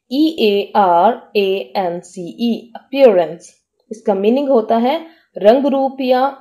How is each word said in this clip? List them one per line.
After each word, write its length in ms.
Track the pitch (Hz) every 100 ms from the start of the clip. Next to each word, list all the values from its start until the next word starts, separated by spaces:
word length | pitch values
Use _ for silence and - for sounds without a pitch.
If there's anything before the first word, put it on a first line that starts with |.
| _
ई 140 | 262 311 -
ए 300 | 214 202 196 220
आर 440 | 190 170 202 247 - 208
ए 360 | 196 190 - 214
एन 220 | 180 175
सी 280 | - - 170 -
ई, 300 | 233 220 - -
appearance। 760 | - 277 262 185 160 170 - _ _ _ _
इसका 240 | 226 - 190
meaning 340 | 208 254 277
होता 280 | 262 214 226
है 200 | 247 320 330 - _ -
रंग 280 | 202 262 277
रूप 340 | 269 269 269
या 260 | 254 254 269 269